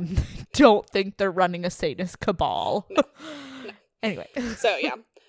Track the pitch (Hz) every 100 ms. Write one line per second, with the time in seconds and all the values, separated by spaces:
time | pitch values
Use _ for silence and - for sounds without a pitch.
0 | 165 190 - - - - 269 208 - 196
1 | 196 - 196 175 180 175 175 - 160 131
2 | 180 - - 180 151 - - 202 - 381
3 | - - 320 285 269 262 233 - _ _
4 | 220 165 - 277 240 220 226 156 - -
5 | - _